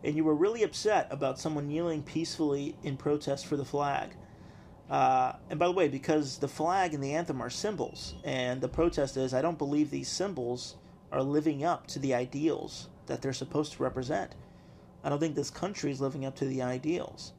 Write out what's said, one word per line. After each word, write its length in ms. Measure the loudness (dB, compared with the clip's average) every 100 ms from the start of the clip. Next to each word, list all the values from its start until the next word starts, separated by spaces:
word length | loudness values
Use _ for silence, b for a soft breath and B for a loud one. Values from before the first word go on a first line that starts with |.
and 100 | 0
you 100 | 2
were 100 | 4
really 300 | 6 4 4
upset 420 | 0 2 4 4 2
about 280 | 0 0 0
someone 300 | -2 -2 -2
kneeling 340 | 0 0 -2
peacefully 760 | -2 -4 -2 0 2 2 -2 -6
in 160 | -6 -2
protest 480 | 0 0 0 -4 -2
for 100 | -4
the 80 |
flag. 460 | -2 0 0 0 -2 -10 B B B B B B -2
Uh, 440 | 4 6 6 2 -2 -8
and 100 | 2
by 80 | 2
the 60 |
way, 160 | 4 2
because 500 | 2 2 2 2 -2
the 100 | -4
flag 440 | 0 2 2 2
and 100 | 0
the 120 | 0
anthem 260 | -2 0 -2
are 80 | -4
symbols, 640 | -2 -2 -2 -4 -4 -12 -10
and 360 | -4 -2 0 0
the 80 | -2
protest 480 | 2 2 2 0 0
is, 160 | 0
"I 80 | 2
don't 160 | 0 0
believe 340 | 0 2 2
these 180 | 0 -4
symbols 640 | -2 -2 -2 -4 -4 -6 -14 B B -4
are 120 | -2
living 420 | 2 4 2 2
up 220 | 0 0 -4
to 100 | -4
the 140 | 2
ideals 760 | 2 0 0 0 0 -4 -10 -14 -18 -6
that 160 | -4
they're 100 | -2
supposed 400 | -4 -2 -2 -2
to 80 | 0
represent. 520 | -2 -2 -2 -2 -4 -10 B B B B B -6
I 40 | -2
don't 100 | 0
think 160 | 0
this 160 | 0 -4
country 400 | -4 -6 -2 -4
is 100 | 0
living 260 | -2 -2 -6
up 100 | -2
to 80 |
the 160 | -2 0
ideals." 720 | -2 -2 -2 -2 -4 -10 -16